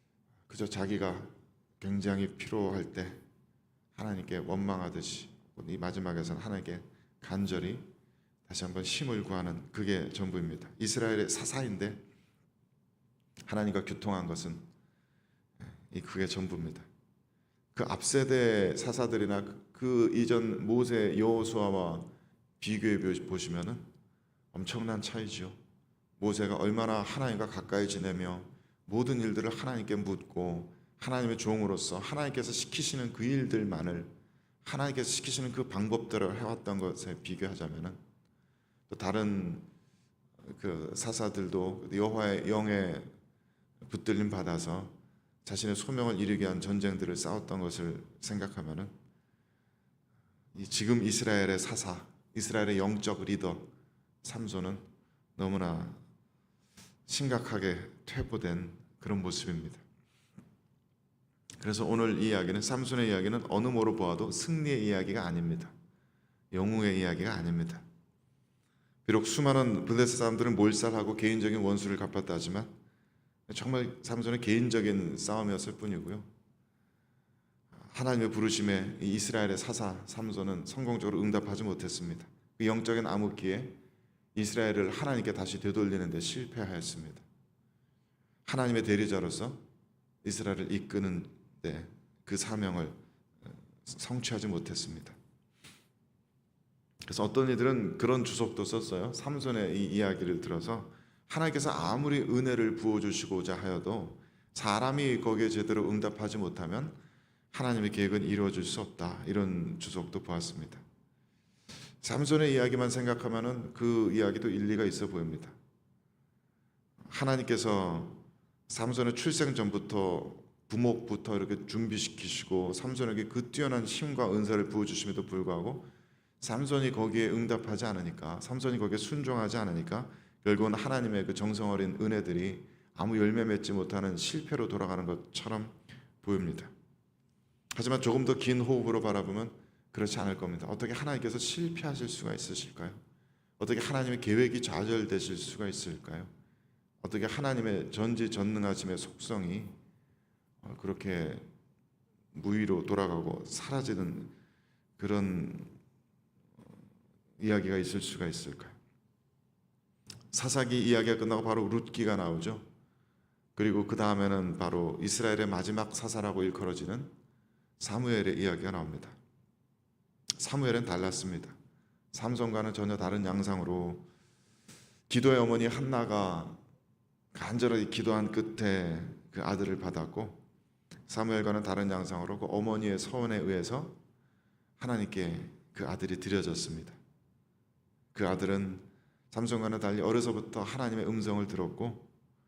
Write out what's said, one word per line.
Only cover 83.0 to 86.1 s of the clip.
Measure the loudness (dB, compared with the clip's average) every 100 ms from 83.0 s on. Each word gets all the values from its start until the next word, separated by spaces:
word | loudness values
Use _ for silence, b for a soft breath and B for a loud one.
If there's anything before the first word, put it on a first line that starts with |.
| 0
암흑기에 | 0 0 -2 -2 -2 -4 -12 b b b b b -4
이스라엘을 | -2 2 2 4 2
하나님께 | 0 0 0 0
다시 | -2 -4 -4
되돌리는 | -2 2 2 2 -2